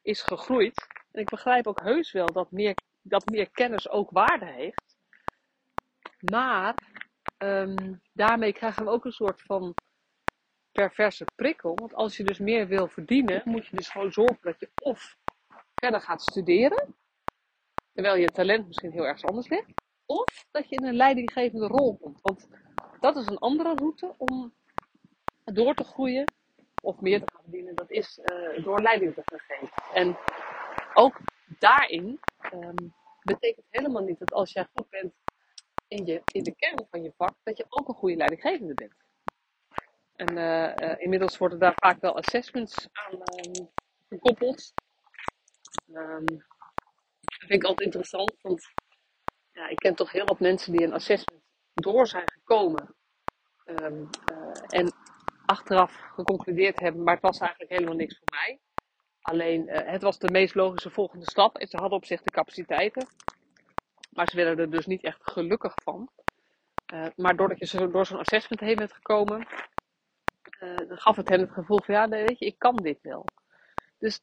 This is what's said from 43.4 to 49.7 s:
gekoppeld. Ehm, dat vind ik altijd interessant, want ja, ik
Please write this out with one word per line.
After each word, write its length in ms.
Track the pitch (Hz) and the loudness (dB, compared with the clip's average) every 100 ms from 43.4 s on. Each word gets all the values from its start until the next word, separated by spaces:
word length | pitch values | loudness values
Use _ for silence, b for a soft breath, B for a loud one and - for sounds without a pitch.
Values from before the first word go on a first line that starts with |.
| 180 180 175 - - _ _ | -10 -12 -12 -14 -16 _ _
gekoppeld. 640 | 190 254 226 247 285 - - - _ _ - - - _ _ - - - | 0 2 4 2 -2 -8 -12 -12 _ _ -12 -10 -10 _ _ -16 -12 -12
Ehm, 320 | 320 320 320 320 | -12 -10 -6 -4
dat 1120 | 320 - _ - - - _ _ _ - - | -4 -8 _ -16 -14 -14 _ _ _ -12 -10
vind 140 | - | 0
ik 120 | 196 | 2
altijd 220 | 180 185 196 | 2 0 -2
interessant, 500 | 180 180 190 202 - | -4 -6 -4 -2 -4
want 300 | - 339 - - - _ _ _ - - _ | -4 -4 -6 -14 -14 _ _ _ -14 -14 _
ja, 160 | - | -14
ik 100 | 160 | -8